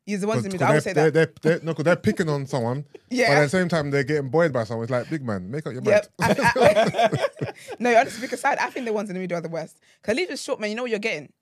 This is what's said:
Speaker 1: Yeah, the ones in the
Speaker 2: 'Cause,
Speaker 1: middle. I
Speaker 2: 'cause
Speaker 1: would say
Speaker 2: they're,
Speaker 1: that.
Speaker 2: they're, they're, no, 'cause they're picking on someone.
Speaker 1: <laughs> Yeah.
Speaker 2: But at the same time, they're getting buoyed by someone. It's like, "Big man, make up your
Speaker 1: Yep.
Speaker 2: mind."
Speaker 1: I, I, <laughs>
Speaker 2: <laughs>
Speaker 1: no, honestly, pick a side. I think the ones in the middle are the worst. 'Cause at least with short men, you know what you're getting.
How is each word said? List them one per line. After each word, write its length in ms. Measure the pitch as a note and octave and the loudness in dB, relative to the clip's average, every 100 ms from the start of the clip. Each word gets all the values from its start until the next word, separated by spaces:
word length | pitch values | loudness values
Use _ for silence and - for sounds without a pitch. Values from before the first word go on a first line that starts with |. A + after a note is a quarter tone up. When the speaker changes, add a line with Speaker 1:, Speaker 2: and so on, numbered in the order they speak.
Speaker 1:
Yeah, 140 | - G3+ | -8 -4
the 80 | G#3 | -2
ones 180 | A3 | -2
in 60 | G3 | -2
the 80 | E3+ | -2
Speaker 2:
'Cause, 20 | |
Speaker 1:
middle. 60 | F3 | 2
I 20 | |
Speaker 2:
'cause 60 | |
Speaker 1:
would 80 | D#3 | 2
say 80 | G#3 | 2
Speaker 2:
they're, 180 | F3 D#3 | 2 4
Speaker 1:
that. 320 | D3 D#3 - | 4 0 0
Speaker 2:
they're, 100 | D#3 E3+ | 0 0
they're, 60 | |
no, 80 | D#3 | -2
'cause 100 | D#3+ | -2
they're 120 | D#3 F3 | 2 2
picking 320 | G#3+ G#3 E3 | 2 0 0
on 160 | C#3+ C3+ | -2 -2
someone. 380 | C#3 A2+ C3 D3 - | -2 -2 -4 -8 -18
Speaker 1:
<laughs> 120 | _ | _
Yeah. 180 | B3 A3 | 0 4
Speaker 2:
But 80 | C#3+ | 4
at 40 | |
the 40 | D3 | 4
same 200 | F#3 F3+ | 2 2
time, 200 | E3+ D3 | 0 0
they're 140 | C#3 | 0
getting 240 | C3 D3+ C3+ | 0 -2 0
buoyed 240 | D#3 E3+ | 2 2
by 120 | B2+ | 0
someone. 200 | G#2+ A2+ | -2 -4
It's 60 | A2+ | -2
like, 180 | B2+ A2+ | -4 -2
"Big 140 | D#3 | -6
man, 260 | B2 G2+ F2+ | -4 -6 -6
make 160 | C#3+ D3 | -8 -8
up 60 | |
your 100 | A#2+ | -4
Speaker 1:
Yep. 240 | E3 G#3 G#3 - | 2 2 2 -2
Speaker 2:
mind." 200 | G3 G#3 | 0 2
Speaker 1:
I, 140 | A#3 | 2
I, 1000 | B3+ B3+ G#3 A3 - A3+ - - - - | 6 6 6 2 2 0 0 -4 -4 -10
<laughs> 120 | - - | -10 -16
Speaker 2:
<laughs> 120 | A#4 | -4
Speaker 1:
no, 180 | A#3+ A#3 | 2 4
honestly, 220 | C#4 G#3+ | 2 -4
pick 120 | B3+ | -8
a 40 | B3+ | -4
side. 220 | C#4 - | -2 -2
I 100 | C4 | -4
think 160 | - | -4
the 80 | A#3+ | -4
ones 160 | G#3 G#3 | -4 -4
in 60 | |
the 60 | F#3 | -6
middle 180 | F#3 E3+ | -4 -6
are 20 | |
the 80 | E3 | -4
worst. 300 | E3 D#3+ - _ _ | -8 -8 -14 _ _
'Cause 80 | - | -4
at 40 | A#3+ | -2
least 140 | F4+ | -2
with 100 | C#4+ | -6
short 200 | - C4 | -6 -6
men, 80 | G#3 | -4
you 80 | A3 | -6
know 60 | |
what 80 | B3+ | -4
you're 80 | G#3+ | -4
getting. 320 | A3+ D#3+ C3 _ | -4 -6 -10 _